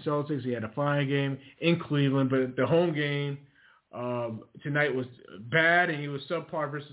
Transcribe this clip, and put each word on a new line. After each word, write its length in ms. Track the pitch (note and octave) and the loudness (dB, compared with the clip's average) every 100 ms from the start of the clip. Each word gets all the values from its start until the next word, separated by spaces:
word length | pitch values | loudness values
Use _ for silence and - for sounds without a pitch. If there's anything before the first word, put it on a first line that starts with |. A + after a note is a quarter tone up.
| - | -2
Celtics. 380 | D3 C#3+ D3 | -2 0 -4
He 80 | B2 | -2
had 120 | A#2+ | -4
a 80 | A2 - | -4 -2
fine 320 | C#3+ C#3+ C3+ | 0 2 2
game 300 | C#3 C#3 C3+ - - | 2 0 -4 -10 -4
in 200 | E3 E3+ | 0 2
Cleveland, 500 | - D3 C#3 C3+ C3 | 2 2 4 4 4
but 240 | C3+ C3 B2+ | 2 0 0
the 100 | B2 | 2
home 280 | E3 F3 | 4 4
game, 440 | D3 D3 C#3+ C#3+ C#3+ - _ _ _ _ | 2 -2 -2 -4 -6 -12 _ _ _ _
um, 480 | A2 B2 A#2+ A#2 A2 - - | -8 -4 -4 -4 -6 -12 -12
tonight 320 | D#3 C#3+ D3 | -4 0 0
was 120 | C3 B2 - - F#2 A2+ | 0 -6 -10 -20 -18 -2
bad, 380 | D#3+ E3 F3 F3 | 2 4 4 4
and 100 | D3+ | 0
he 80 | D3 | -4
was 140 | C#3 - | -6 -4
subpar 400 | E3+ D#3 E3 D3 | -6 -6 -6 -4
versus 220 | D3 C#3 | -6 -10